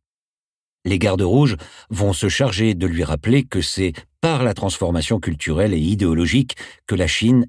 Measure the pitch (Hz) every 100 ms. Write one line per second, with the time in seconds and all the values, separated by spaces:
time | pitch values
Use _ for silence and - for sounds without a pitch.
0 | _ _ _ _ _ _ _ _ - 98
1 | 101 95 92 120 143 95 - - - 113
2 | 101 92 101 - 139 95 110 90 90 85
3 | 76 76 107 139 131 95 82 - 92 80
4 | - _ - 147 127 - 98 - 87 85
5 | 78 110 90 78 - 78 104 85 78 104
6 | 92 80 85 123 131 - - - - 95
7 | 85 - 110 127